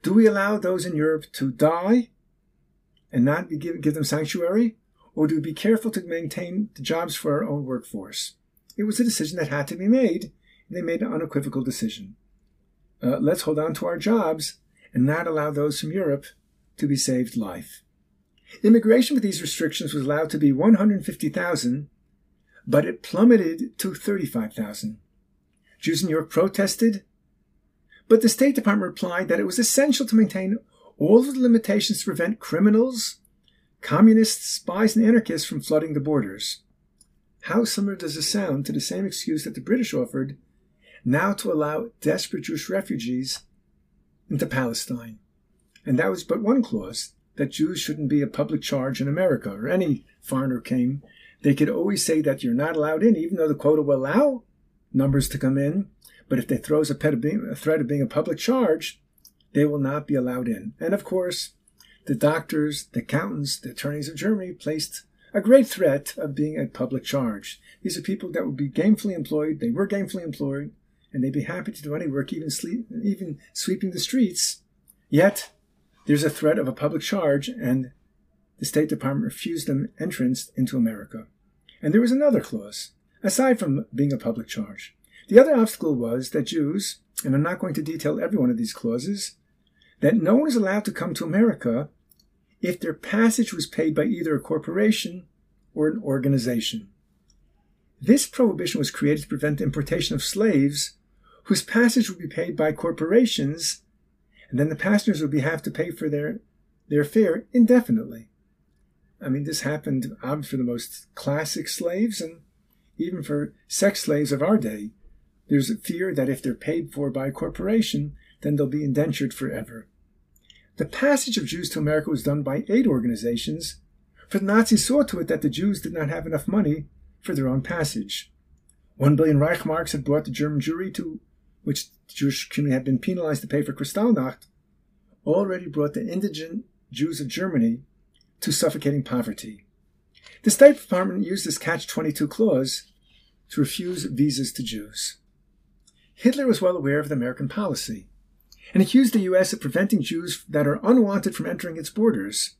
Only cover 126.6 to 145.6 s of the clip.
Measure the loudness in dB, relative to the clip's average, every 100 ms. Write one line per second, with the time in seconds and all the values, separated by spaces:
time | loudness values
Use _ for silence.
126.6 | 2 0 -6 _ -20 _ -6 -2 0 0
127.6 | -2 -2 -2 -4 -8 -10 -12 _ _ _
128.6 | _ _ _ _ 4 4 4 4 2 0
129.6 | -2 -2 -2 -6 0 -2 -2 -4 -2 -2
130.6 | -4 -4 -6 -8 -10 -12 _ _ _ _
131.6 | -6 -6 -6 _ _ -4 -2 -2 -6 -2
132.6 | 0 0 0 -2 -2 -4 -2 -4 -2 -4
133.6 | -4 -6 -6 -2 2 2 0 -8 _ _
134.6 | _ _ _ _ _ _ 0 0 0 -4
135.6 | -6 -2 -2 -2 -6 -4 -4 -6 -10 -10
136.6 | -12 _ _ -4 -4 -4 -8 -6 -2 2
137.6 | 2 0 -8 _ _ _ _ _ -4 2
138.6 | 0 0 -2 -2 -2 -2 -2 -6 -12 -16
139.6 | _ _ _ _ _ _ -20 0 0 10
140.6 | 10 10 0 -2 0 -2 -4 -4 -4 -4
141.6 | -4 -4 -4 -4 -4 -2 -4 2 2 4
142.6 | 0 -6 -12 _ _ _ _ _ _ -2
143.6 | -2 -2 -6 -6 -6 0 0 0 -4 -6
144.6 | -8 -8 -12 -10 -10 -10 _ _ _ _